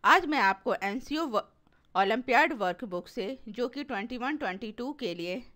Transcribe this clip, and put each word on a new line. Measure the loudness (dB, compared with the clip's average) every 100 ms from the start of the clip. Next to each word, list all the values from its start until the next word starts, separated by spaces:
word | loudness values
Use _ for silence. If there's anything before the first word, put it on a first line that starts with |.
आज | 8 6 6
मैं | 4
आपको | 4 2 0
एनसीओ | 0 0 -4 -4 -4 0
व-, | -2 -4 _ _ _ _
ओलंपियाड | 0 2 2 2 4 4 2
वर्कबुक | -2 -4 -6 -8 -8
से, | -8 -6 -8 -12
जो | -6 -6
कि | -6
ट्वेंटी | -6 -6 -6 -6
वन | -6 -4
ट्वेंटी | -4 -6 -10
टू | -8 -8 -6
के | -6
लिए | -6 -6 -6 -10